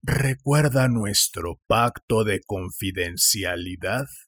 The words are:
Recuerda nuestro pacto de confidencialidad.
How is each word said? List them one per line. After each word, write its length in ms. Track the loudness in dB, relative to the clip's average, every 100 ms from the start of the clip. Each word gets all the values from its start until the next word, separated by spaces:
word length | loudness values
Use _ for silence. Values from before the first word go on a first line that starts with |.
Recuerda 840 | -2 0 0 0 2 4 4 4 2
nuestro 720 | 2 0 0 0 -2 -8 -8 _
pacto 600 | 2 2 -2 _ 0 2
de 160 | -2 -4
confidencialidad. 1600 | -8 -8 -6 -6 -4 -6 0 0 0 -2 -4 -6 -6 -4 -4 -4 -12